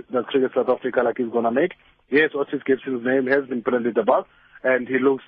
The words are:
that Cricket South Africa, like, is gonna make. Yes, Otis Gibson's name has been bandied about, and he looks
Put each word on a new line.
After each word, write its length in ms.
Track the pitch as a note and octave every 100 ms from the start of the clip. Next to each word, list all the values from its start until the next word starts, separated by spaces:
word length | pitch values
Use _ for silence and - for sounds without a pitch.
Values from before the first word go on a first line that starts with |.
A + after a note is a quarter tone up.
| -
that 140 | B2 A2+
Cricket 240 | C#3 B2+
South 160 | B2+ A#2+
Africa, 320 | B2 B2+ B2+
like, 160 | A#2+ A2+
is 140 | A#2
gonna 180 | A#2 A2+
make. 220 | B2 F3 - _ _ -
Yes, 200 | C#3 D#3 C#3+
Otis 260 | C#3 C#3 -
Gibson's 380 | B2+ C3+ B2
name 220 | A#2+ C3+ B2+
has 240 | C#3+ B2+
been 120 | B2+
bandied 360 | B2 B2 A#2 A2
about, 300 | G#2 F3 - _ _ -
and 240 | C3 B2+ B2
he 120 | C3
looks 260 | C3+ C3